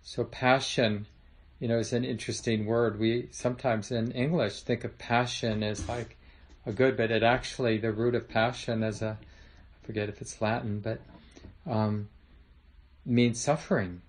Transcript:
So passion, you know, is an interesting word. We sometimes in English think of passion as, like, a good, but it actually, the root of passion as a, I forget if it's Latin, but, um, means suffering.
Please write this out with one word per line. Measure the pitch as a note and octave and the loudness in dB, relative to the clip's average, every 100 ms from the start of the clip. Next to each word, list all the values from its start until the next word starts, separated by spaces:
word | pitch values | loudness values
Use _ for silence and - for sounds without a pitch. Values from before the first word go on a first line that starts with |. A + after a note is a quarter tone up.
So | - - A#2 | -12 -6 -6
passion, | - B2+ C3+ - - A2+ G#2 G#2 - - - - - | 0 4 4 4 2 2 2 -6 -16 -20 -20 -20 -8
you | B2 | 0
know, | A#2 | 0
is | A2 | 2
an | A#2+ C3 | -2 -2
interesting | A2+ - G#2 - A2 G#2 | -4 -4 -4 0 0 2
word. | A#2 A#2 G#2 | 2 2 2
We | A2+ A#2 B2 | 2 2 -4
sometimes | - B2 B2 C3 A2 G#2 | -4 -4 0 0 0 -2
in | A#2+ A2+ | -2 -2
English | B2+ C3+ E3+ G#2+ - | 0 0 2 0 -2
think | - A#2+ | -4 -2
of | A2+ - | -4 -10
passion | - A#2+ B2 - A#2 G#2+ | 0 2 2 -2 -2 0
as, | G#2+ G#2 - | -2 -4 -4
like, | A#2+ A2+ - - - - - - | -6 -8 -14 -20 -20 -20 -12 -8
a | |
good, | G#2+ C3 A2+ | 2 2 4
but | A2+ | 2
it | A2+ | 4
actually, | A2+ B2+ - - B2 A2 | 4 4 0 -2 0 2
the | A2+ | 0
root | G#2+ A#2+ | 0 0
of | A#2+ A2+ | 0 0
passion | A2+ A#2 B2 - A2+ | 0 0 0 -4 -2
as | A2 G#2 | -2 -2
a, | A2 A2 | -6 -6
I | - - - - - - - | -14 -20 -20 -20 -20 -20 -8
forget | G#2+ G#2 | -4 -4
if | G2+ | -6
it's | - - | -14 -4
Latin, | G#2+ A#2 B2 G#2 | 0 0 -2 -4
but, | G#2 A2+ - - - - - - - | -4 -8 -10 -20 -20 -20 -20 -14 -4
um, | A2 G#2+ G#2 G#2 - - - - - - - - - - | 0 0 0 -6 -14 -20 -20 -20 -20 -20 -20 -20 -16 0
means | A#2+ A#2+ A2+ | 4 4 2
suffering. | - D#3 - E3 F#2 F2 | 0 0 2 0 0 -8